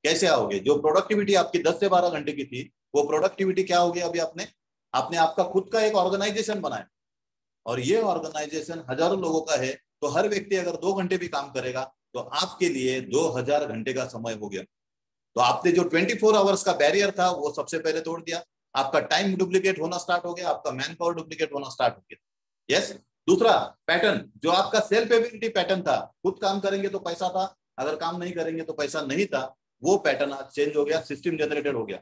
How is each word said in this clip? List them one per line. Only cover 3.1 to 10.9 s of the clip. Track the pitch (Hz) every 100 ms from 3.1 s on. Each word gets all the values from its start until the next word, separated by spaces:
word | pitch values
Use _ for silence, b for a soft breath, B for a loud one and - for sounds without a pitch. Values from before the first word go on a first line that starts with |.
| 151 190 196 190 190
क्या | 185 175
होगी? | 175 175
अभी | 175 170
आपने, | 160 - 214 _ _ _ _
आपने | 127 - 170
आपका | 165 - 180
खुद | 190 190
का | 220
एक | 214 208
organization | 180 196 208 208 214 208
बनाया, | 156 113 95 _ _ _ _ _ _ _ 113
और | 127
ये | 127 220
organization | 214 165 156 151 151 156 151 165 127
हजारों | 135 170 196
लोगों | 170 160
का | 156 143
है, | 131
तो | - _ _ 143
हर | 143 208
व्यक्ति | 196 202 190
अगर | 175
दो | 165 180